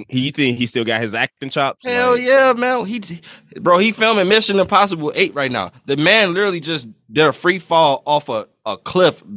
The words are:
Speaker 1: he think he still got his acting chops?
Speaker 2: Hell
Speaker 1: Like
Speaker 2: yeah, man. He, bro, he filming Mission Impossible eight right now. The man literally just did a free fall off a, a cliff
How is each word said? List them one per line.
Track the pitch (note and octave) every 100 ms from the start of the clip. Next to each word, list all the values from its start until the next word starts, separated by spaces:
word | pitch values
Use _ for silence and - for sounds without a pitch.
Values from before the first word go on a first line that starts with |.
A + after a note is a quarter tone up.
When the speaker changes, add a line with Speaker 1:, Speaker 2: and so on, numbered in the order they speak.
| G#2
Speaker 1:
he | B2+ C3+
think | C#3+ C3+ A#2+
he | A#2+
still | B2
got | A2+ A2
his | A2+
acting | A2+ C3 - C3+
chops? | D#3 C3+ - B3+
Speaker 2:
Hell | B3 B3
Speaker 1:
Like | B3
Speaker 2:
yeah, | B3 C4+ C4
man. | A#3+ B3+ B3+ G3
He, | A#3 F#3 E3+ - - _ -
bro, | D#3+ F3
he | A3
filming | G#3 A3 G#3+ F#3
Mission | A3 G#3+ G3
Impossible | F3+ G3 G3+ E3+ D3+ C#3+
eight | F3+ C#3+
right | C3+
now. | B2 F2+ - -
The | C#3
man | D#3+ A3 G3
literally | F3 G#3 F3
just | D3 D#3+ A#2 - _
did | A2 D3+
a |
free | - F3 F#3
fall | - E3 D#3 C3+ -
off | D3 C#3+
a, | A2+ - _ A2
a | F#2+
cliff | - F#3 F3 - -